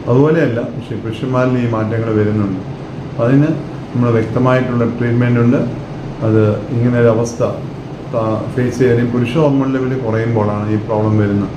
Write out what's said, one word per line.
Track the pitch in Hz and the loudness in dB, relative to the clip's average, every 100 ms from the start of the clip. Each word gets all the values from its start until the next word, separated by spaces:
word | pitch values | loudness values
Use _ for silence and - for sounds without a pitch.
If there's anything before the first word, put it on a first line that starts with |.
| - | 0
അതുപോലെയല്ല, | 127 151 165 135 117 | 4 4 4 2 0
പക്ഷേ | 139 - - 107 | -4 -8 -8 -8
പുരുഷന്മാരിൽ | 113 107 127 127 127 127 | -8 -6 -2 0 0 0
ഈ | 120 | 0
മാറ്റങ്ങൾ | 110 107 113 113 | -2 -2 -2 0
വരുന്നുണ്ട്. | 107 104 107 101 92 - - - - - | 0 2 0 0 -4 -8 -10 -10 -12 -10
അപ്പം | - | -2
അതിന് | 117 139 156 160 - - - | 2 4 4 0 -6 -10 -6
നമ്മൾ | 123 120 | 0 2
വ്യക്തമായിട്ടുള്ള | 113 110 127 127 127 120 120 | 2 0 0 2 2 2 0
ട്രീറ്റ്മെന്റ് | 113 - 120 120 123 120 | -2 -2 0 2 2 4
ഉണ്ട്. | 117 147 - - - - - - | 4 2 0 -6 -10 -10 -10 -4
അത് | 113 107 107 107 | 2 4 4 0
ഇങ്ങനെ | - 120 123 120 | -2 0 2 4
ഒരു | 117 | 4
അവസ്ഥ, | 110 117 - 110 95 - - - - - 117 | 4 -2 -2 -4 -4 -8 -12 -12 -12 -6 -4
ആ, | 110 107 107 127 | -2 -2 -2 -2
ഫേസ് | 123 120 | -2 2
ചെയ്യാനും | 127 117 120 | 2 4 2
പുരുഷ | 120 117 151 | 0 0 2
ഹോർമോൺ | 147 139 135 | 2 2 2
ലെവൽ | 131 127 131 | 0 -2 -2
കുറയുമ്പോഴാണ് | 113 110 113 110 104 104 107 | -2 -2 0 0 0 0 -2
ഈ | 107 | -2
പ്രോബ്ലം | 107 107 107 107 | 0 0 2 2
വരുന്നത്. | 101 101 98 | 2 0 -2